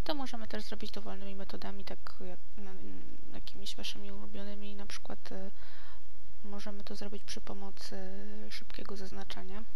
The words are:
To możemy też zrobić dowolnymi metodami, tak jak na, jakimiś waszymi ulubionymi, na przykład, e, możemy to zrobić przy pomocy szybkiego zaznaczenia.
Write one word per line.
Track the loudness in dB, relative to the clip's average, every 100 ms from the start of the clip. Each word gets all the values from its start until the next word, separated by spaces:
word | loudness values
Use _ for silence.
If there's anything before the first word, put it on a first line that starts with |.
To | 0 0
możemy | -2 -2 -2
też | -2
zrobić | -2 -2 -2
dowolnymi | -2 -2 -2 -2 -2
metodami, | -2 -2 -2 -2 -2
tak | -2 0 0
jak | 0 0 0 0
na, | 0 0 0 0 0 0 0
jakimiś | 0 0 0 0 0
waszymi | 0 0 0
ulubionymi, | 0 0 0 0 0 0 0
na | 0
przykład, | 0 0 0 0
e, | 0 0 0 0 0 0 2 2 2 2 2
możemy | 2 0 0 0
to | 0 0
zrobić | 0 0
przy | 0 0
pomocy | 0 0 0 0 0 0 0 0 0 0 0
szybkiego | 2 2 2 0 0
zaznaczenia. | 0 0 0 0 0 0 0